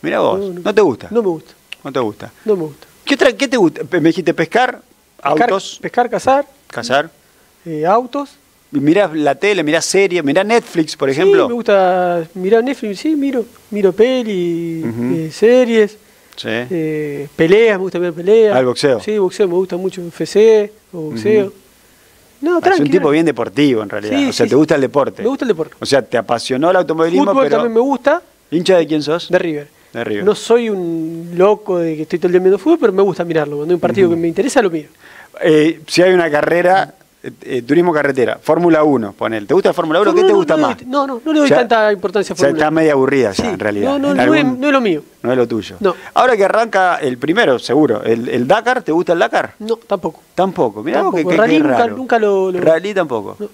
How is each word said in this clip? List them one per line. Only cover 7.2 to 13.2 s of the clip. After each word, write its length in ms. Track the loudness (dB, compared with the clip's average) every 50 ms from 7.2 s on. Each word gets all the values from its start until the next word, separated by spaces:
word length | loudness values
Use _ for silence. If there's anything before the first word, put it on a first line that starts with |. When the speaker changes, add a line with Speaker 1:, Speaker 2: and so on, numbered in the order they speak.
| _ _ _ _ _ _ _ _ _
Speaker 2:
Eh, 200 | -10 -8 -4 0
autos. 460 | 2 2 2 0 -2 -8 -8 -8 -8 -14 _ _ _ _ _ _ _ -6
Speaker 1:
¿Y 60 | -2
mirás 340 | 0 2 2 2 2 0 0
la 220 | -2 0 0 0
tele, 280 | 0 0 0 0 0 0
mirás 220 | 0 0 0 0
series, 380 | 0 2 2 2 2 0 -2 -2
mirás 220 | 0 0 0 2
Netflix, 500 | 2 0 0 0 -2 -4 -4 -4 -4 -4 -4
por 120 | -2 -2
Speaker 2:
Sí, 40 | 0
Speaker 1:
ejemplo? 340 | 2 2 4 4 4 2 2
Speaker 2:
me 60 | -2
gusta 720 | -4 0 2 2 2 4 2 2 0 0 0 -2 -2 -4 -8 -10
mirar 300 | -6 -2 2 2 2 2
Netflix, 360 | 0 -4 -6 -6 -8 -8 -6
sí, 160 | -4 -2 -2
miro. 300 | -2